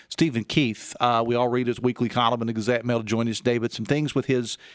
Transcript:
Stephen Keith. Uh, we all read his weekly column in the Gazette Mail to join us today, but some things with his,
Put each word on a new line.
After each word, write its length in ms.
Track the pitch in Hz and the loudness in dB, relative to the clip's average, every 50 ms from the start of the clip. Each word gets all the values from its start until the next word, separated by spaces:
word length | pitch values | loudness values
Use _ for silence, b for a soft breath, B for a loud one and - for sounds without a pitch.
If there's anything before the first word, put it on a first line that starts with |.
| B B | B B
Stephen 360 | - - 165 165 120 117 104 | -2 0 0 2 2 0 -4
Keith. 500 | - - 156 143 117 107 - - - - - | 0 2 2 2 2 0 -4 -8 -12 -4 0
Uh, 240 | 120 123 120 113 117 | 2 4 4 4 2
we 80 | 117 120 | 2 2
all 140 | 120 123 123 | 2 2 2
read 180 | 120 127 127 | 2 0 0
his 140 | 120 117 107 | 0 -2 0
weekly 280 | 117 123 117 - 127 - | 0 -2 0 0 -2 0
column 320 | - 127 120 117 123 120 113 | 2 2 2 2 2 2 0
in 40 | |
the 60 | 113 113 | -2 -2
Gazette 320 | 113 104 113 123 117 117 | -2 0 0 0 0 0
Mail 160 | 123 120 117 | 0 -2 -2
to 40 | 113 | -2
join 240 | 101 113 113 113 117 | 0 0 0 0 0
us 100 | 110 - | -2 -2
today, 200 | - 123 120 120 | -2 0 0 0
but 140 | 113 113 - | -2 -4 -4
some 120 | - 110 | -6 -2
things 300 | - 143 151 151 139 - | -2 0 0 0 0 -2
with 120 | 139 123 | -2 0
his, 300 | - 131 123 120 110 - B B B | 0 0 0 -2 -4 -8 B B B